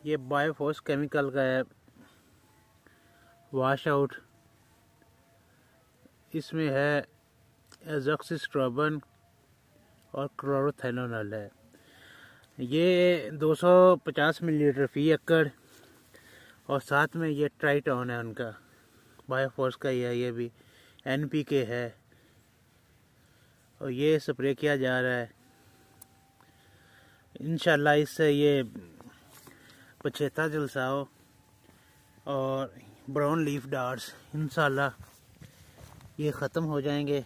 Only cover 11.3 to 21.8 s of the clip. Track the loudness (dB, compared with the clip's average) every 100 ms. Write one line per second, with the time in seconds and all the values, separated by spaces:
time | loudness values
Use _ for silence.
11.3 | -8 -12 _ _ -20 -20 -20 -20 -20 -20
12.3 | -20 _ -12 -2 2 4 6 4 2 -2
13.3 | -2 0 4 6 8 8 6 0 0 0
14.3 | 2 0 2 2 2 -2 2 2 2 4
15.3 | 2 2 -4 -20 -20 -20 -20 _ -20 -20
16.3 | -20 -20 -20 -4 -4 0 2 2 -2 -4
17.3 | -2 -2 _ 0 0 0 -2 -4 -6 -8
18.3 | -8 -10 -10 _ _ _ _ _ -20 -6
19.3 | -2 -2 -2 -4 -2 -4 -2 -2 -2 -2
20.3 | -4 -8 _ -20 -20 -20 -14 -4 -4 -2
21.3 | -4 0 -2 0 -4